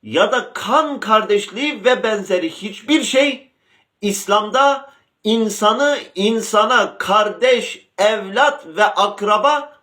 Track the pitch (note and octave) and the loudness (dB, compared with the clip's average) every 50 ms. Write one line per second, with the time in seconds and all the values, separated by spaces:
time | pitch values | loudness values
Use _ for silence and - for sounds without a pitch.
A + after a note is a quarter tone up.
0 | _ G#2+ A2 D#3 G3 G#3+ A#3 B3+ - - - - - F3+ A#3+ D4 D#4 D4+ C#4+ A#3+ | _ -2 0 2 2 2 2 -2 -4 -6 -12 -12 -6 0 2 2 2 0 -4 -8
1 | - G#3 A3 A3 G#3 - G#3 G#3 G3+ - - G#3+ C#4 D4+ C#4+ A3 F#3+ A#3+ B3+ B3 | -2 2 2 2 4 2 0 0 0 -4 -8 -6 -6 -6 -6 -2 2 2 2 2
2 | B3 A3 G#3+ G#3 G3 - F#3+ F3+ E3 E3 D#3+ - - G#3 G3+ - - - D4 D#4 | 0 -2 -2 -4 -2 -2 -2 -2 -2 -4 -8 -8 -12 -12 -14 -14 -4 0 0 0
3 | B3+ - - C4 C#4+ C#4+ C4 C4 - _ _ _ _ _ _ _ _ _ _ _ | 0 2 2 2 2 2 0 -4 -12 _ _ _ _ _ _ _ _ _ _ _
4 | - G#3 G3 - - - G3+ G#3 G#3+ G#3+ G3 C4 C#4 C#4+ C#4 C#4 - - _ _ | -6 -4 -4 -4 -4 0 0 0 0 0 0 2 2 2 2 0 -6 -14 _ _
5 | _ _ _ _ _ G#3+ A3 A3+ A3+ G#3+ G3+ - G#3+ G#3 A3 A#3+ C#4+ C#4+ C#4+ B3 | _ _ _ _ _ 0 0 2 0 -2 -2 0 0 0 2 2 2 0 0 -2
6 | - - _ F3+ G3 G#3+ A3+ A3+ G#3 - - G#3 G#3+ G#3+ C4 A#3 G3 - - - | -4 -12 _ -2 0 0 0 0 -4 0 0 0 2 4 2 2 2 0 -4 -10
7 | - - G3 G#3+ G#3+ G3+ - - A#3 B3+ B3+ A#3 G3+ - - - _ _ _ - | -4 0 2 2 2 0 -2 0 2 2 2 2 0 -6 -12 -16 _ _ _ 0
8 | F#3+ G#3+ G#3+ G#3+ G3 F#3+ F#3+ A3+ C#4 D4 C#4+ - - D#3+ D#3 F3 G#3+ G#3 G#3 - | 0 2 2 0 -6 -6 0 2 2 2 2 -2 -12 -14 -2 0 0 2 2 2
9 | G3 G#3 G3+ - G3+ G3+ G#3+ G3+ F3+ C#4 D4+ C#4+ C#4+ - - _ | 0 0 0 -4 0 0 0 2 4 2 2 2 -2 -8 -18 _